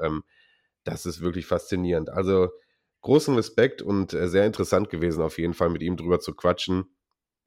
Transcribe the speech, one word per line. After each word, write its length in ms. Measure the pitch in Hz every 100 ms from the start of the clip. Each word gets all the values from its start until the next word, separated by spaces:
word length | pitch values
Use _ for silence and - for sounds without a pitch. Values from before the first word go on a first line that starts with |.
Ähm, 220 | 80 78 - _ _ _ _ _
das 220 | - - 90
ist 140 | 82
wirklich 260 | 87 87 80
faszinierend. 600 | 87 - 95 90 85 78
Also 380 | 85 92 95 90 - _ _ _ _
großen 340 | - 143 147 127
Respekt 460 | 110 - 127 -
und, 320 | - 101 92
äh, 160 | 78 87
sehr 160 | 92 107
interessant 440 | 107 92 92 104
gewesen, 340 | 85 85 80
auf 160 | 80 -
jeden 160 | 85 85
Fall 140 | 85
mit 120 | 82
ihm 160 | 82 90
drüber 220 | 82 87
zu 160 | - 78
quatschen. 500 | 87 87 - 92 95 _ _ _ _ _